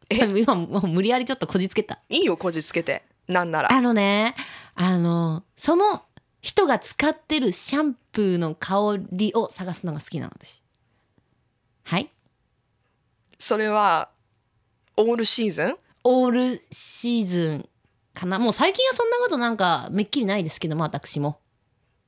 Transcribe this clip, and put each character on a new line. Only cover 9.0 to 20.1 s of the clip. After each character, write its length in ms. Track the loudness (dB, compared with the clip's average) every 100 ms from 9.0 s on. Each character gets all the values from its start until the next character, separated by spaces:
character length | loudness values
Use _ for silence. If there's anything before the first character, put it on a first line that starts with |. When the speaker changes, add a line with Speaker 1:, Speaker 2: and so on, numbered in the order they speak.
| -4
Speaker 2:
り 200 | -2 0
を 160 | 0 -2
探 220 | -6 -10
す 100 | -8
の 80 | -6
が 80 | -6
好 60 | -8
き 140 | -8
な 60 | -10
の、 60 |
私。 280 | -14 -20 -20 _ _ _ _ _ _ _ _ _ _ _ _
は 140 | -4 -4
い？ 120 | -4 _ _ _ _ _ _ _ _ _ _ _ _ -6
Speaker 1:
そ 180 | -2 0
れ 120 | 0
は、 420 | 2 4 2 -2 _ _ _ _ _ _ _ _ 0
オ 160 | 2
ー 40 | 2
ル 80 |
シ 220 | 2 2 0
ー 40 |
ズ 140 | 0
ン？ 120 | -2 -4 _ _
Speaker 2:
オ 220 | 2 4 4
ー 40 |
ル 320 | 2 0 -4 -10
シ 500 | -14 -10 -6 -2 -2
ー 60 | 0
ズ 320 | 0 -2 -4
ン 100 | -10 _ _ _ _
か 140 | -10 -4
な。 120 | 0
も 120 | 0
う 20 |
最 200 | 2 2
近 140 | 2 0
は 60 |
そ 100 | 2
ん 60 | 0
な 80 | 0
こ 100 | 0
と 100 | 0
な 100 | -2
ん 80 | 0
か 320 | 0 0 -2
め 100 | -2
っ 40 |
き 120 | 0